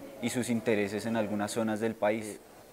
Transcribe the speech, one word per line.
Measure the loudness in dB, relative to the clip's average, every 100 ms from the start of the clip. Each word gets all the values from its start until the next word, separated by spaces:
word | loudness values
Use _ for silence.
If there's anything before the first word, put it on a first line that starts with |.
| -12 -6
y | -2
sus | 0 0
intereses | 2 4 4 2 0
en | -2 0
algunas | 0 0 -2
zonas | 0 0 0
del | 0
país. | 2 2 2 -2 -10 -14 -20 -16